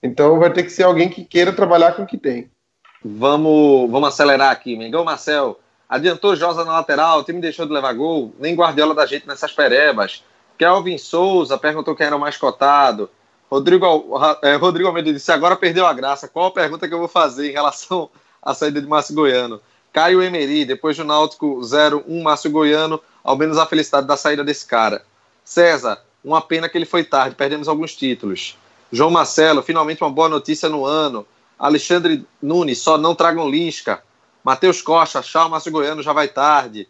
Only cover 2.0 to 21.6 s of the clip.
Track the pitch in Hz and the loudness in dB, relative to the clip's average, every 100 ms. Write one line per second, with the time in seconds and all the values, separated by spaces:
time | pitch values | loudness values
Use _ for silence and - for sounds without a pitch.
2 | 196 - 139 120 123 _ _ _ _ _ | -8 -6 -6 -6 -10 _ _ _ _ _
3 | 110 107 131 147 156 151 147 135 123 123 | -16 -2 2 2 4 6 6 6 4 0
4 | 143 - 143 135 135 123 127 113 113 147 | 0 2 4 6 4 2 -4 -10 -4 -4
5 | 165 143 - 151 131 101 _ _ _ 127 | -4 -6 -4 -2 -2 -6 _ _ _ -2
6 | 170 165 202 170 170 165 165 165 160 147 | -2 0 0 0 0 -2 -2 -2 0 0
7 | 160 156 139 175 170 156 160 151 135 120 | 2 2 0 -6 -8 -6 -6 -4 -4 -4
8 | 156 160 113 - 147 170 170 147 156 151 | -4 -4 -6 -8 -6 0 0 2 0 2
9 | 131 143 139 143 151 - 143 127 147 117 | 0 0 -6 -6 -8 0 2 4 2 2
10 | 98 - _ _ _ _ 165 190 180 165 | -4 -6 _ _ _ _ 2 2 0 -8
11 | - 170 185 185 139 131 151 156 151 147 | -6 -2 2 2 0 -2 -2 -4 -6 -2
12 | 147 147 147 - 139 - 139 143 135 107 | -2 -2 -4 -2 -4 0 4 4 4 0
13 | 104 _ _ _ _ 135 139 180 180 156 | -8 _ _ _ _ 0 4 4 4 2
14 | - 131 151 151 143 147 180 165 185 170 | -2 0 0 2 2 2 2 0 -2 -2
15 | 156 147 - 160 170 180 180 165 180 127 | -4 -4 0 2 2 2 0 2 0 0
16 | 135 139 147 160 180 185 156 160 165 170 | -4 -6 -8 -4 -2 0 -4 -4 -8 -6
17 | 170 180 156 123 147 143 147 - - 185 | -2 0 0 -2 -6 -2 -2 -4 -8 -6
18 | 151 _ _ _ - 135 151 143 143 151 | -6 _ _ _ -8 -4 -2 -4 -2 -2
19 | 139 151 147 127 120 110 _ _ _ - | -2 0 2 2 -2 -10 _ _ _ 0
20 | 165 185 185 175 139 151 131 135 143 143 | 2 2 0 -4 -2 -2 -2 -4 -4 -4
21 | 151 151 156 - 151 131 | -2 0 0 -2 -6 -6